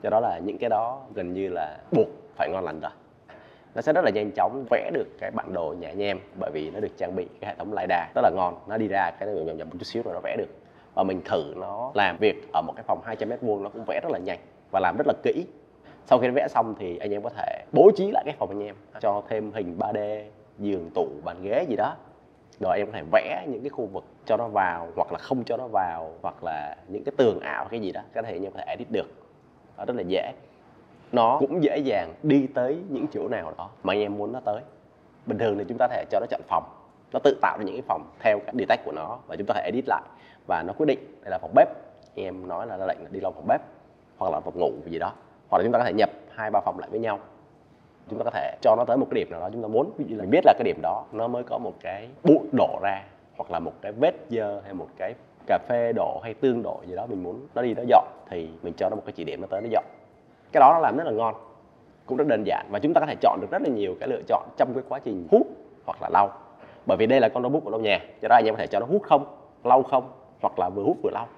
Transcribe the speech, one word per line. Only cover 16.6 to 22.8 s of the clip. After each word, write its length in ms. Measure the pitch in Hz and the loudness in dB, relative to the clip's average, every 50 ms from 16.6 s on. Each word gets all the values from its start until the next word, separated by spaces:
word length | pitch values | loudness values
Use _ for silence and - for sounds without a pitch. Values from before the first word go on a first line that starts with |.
| 117 110 104 - | 0 0 -4 -8
thì 200 | 104 90 87 85 | -8 -8 -8 -6
anh 120 | - 104 | -4 -4
em 120 | 101 104 | -4 -4
có 80 | 107 117 | -4 -6
thể 340 | - 104 - - - - - - | -6 -4 -4 -4 -6 -8 -10 2
bố 180 | - - 156 202 202 | 6 10 10 10 10
trí 140 | - 190 202 | 8 0 0
lại 120 | - - - | 0 0 -2
cái 80 | 147 151 - | -2 -4 -4
phòng 100 | 104 92 | -6 -6
anh 140 | 98 104 | -4 -8
em, 120 | 101 104 98 101 - - - 107 | -8 -8 -10 -16 -20 -20 -12 -2
cho 220 | - 107 101 104 101 - | -2 0 0 0 -4 -4
thêm 240 | 113 107 107 107 | -4 -4 -4 -6
hình 260 | 104 113 98 87 85 90 | -6 -6 -6 -6 -4 -4
ba 140 | 107 107 | -4 -2
D, 60 | 107 104 104 104 107 107 104 104 - - - - _ - | -2 -4 -4 -4 -6 -8 -10 -16 -20 -20 -20 -20 _ -6
giường, 320 | 101 101 98 90 82 82 - | -4 -2 -2 -2 -4 -4 -2
tủ, 140 | 95 82 65 67 73 78 | -2 -2 -2 -4 -10 -10
bàn 120 | 82 85 87 | -10 -10 -8
ghế 240 | 92 98 110 139 185 156 | -6 -2 0 0 0 0
gì 80 | 113 | 0
đó. 200 | 98 107 139 165 - - - - _ _ _ _ _ _ _ - - | 0 0 -2 -2 -8 -18 -20 -20 _ _ _ _ _ _ _ -10 -4
Rồi 180 | 98 92 87 | 0 0 0
em 80 | 101 | 0